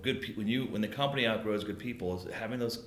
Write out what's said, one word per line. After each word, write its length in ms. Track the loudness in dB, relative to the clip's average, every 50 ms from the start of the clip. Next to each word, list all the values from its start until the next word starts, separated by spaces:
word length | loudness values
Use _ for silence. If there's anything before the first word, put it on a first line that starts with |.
good 200 | 0 0 0 0
pe-, 120 | -2 -6 -4
when 160 | -2 0 2
you, 160 | 2 2 2
when 160 | 0 0 0
the 80 | 0 0
company 360 | 0 0 0 2 4 4 4
outgrows 380 | 4 4 2 2 2 0 0 0
good 160 | -2 -4 -4
people, 400 | -4 -6 -4 -2 0 0 0 -2
is 140 | -4 -6 -6
having 260 | -4 -4 -2 0 0
those 160 | 0 0 -2 -4 -8